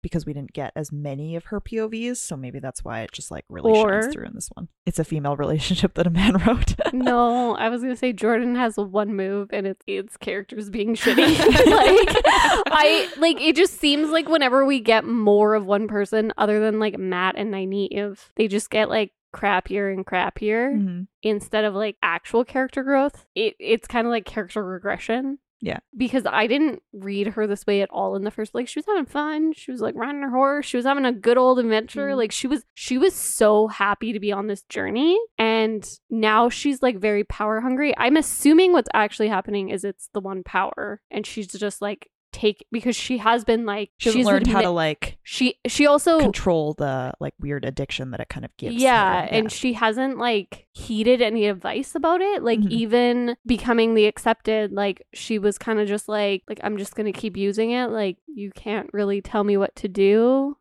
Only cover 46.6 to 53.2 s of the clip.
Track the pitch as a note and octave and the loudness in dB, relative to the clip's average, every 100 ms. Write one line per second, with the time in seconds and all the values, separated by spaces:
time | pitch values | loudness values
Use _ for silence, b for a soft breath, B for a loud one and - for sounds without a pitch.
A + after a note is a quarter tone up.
46.6 | D3+ D#3 C#3+ C3 B2+ - C#3 _ C#3+ C#3+ | 0 -2 -4 -2 -6 -8 -10 _ -8 -6
47.6 | C3+ C3+ C#3 - C3 A2+ - - A#2 _ | -6 -6 -8 -8 -8 -10 -10 -12 -14 _
48.6 | - A#3 C4 A#3 F#3+ F3+ E3 A3 A3 - | -6 2 4 4 2 0 0 -2 -2 -4
49.6 | B3+ A3+ A3+ A3 C4+ B3 A#3+ G#3+ F#3 - | -4 0 0 0 -4 -2 -2 -2 -4 -18
50.6 | _ - - G#3+ A3 B3+ A3+ A3+ G#3 F#3+ | _ -16 -6 0 2 4 2 2 0 -2
51.6 | F#3+ B3 C4+ D#4+ D#4+ F4+ G4 G4+ A#3 A3+ | -6 -6 -6 -2 0 0 0 -2 0 0
52.6 | G3+ A3+ A3+ A#3+ A#3+ A#3+ | 0 0 0 2 2 0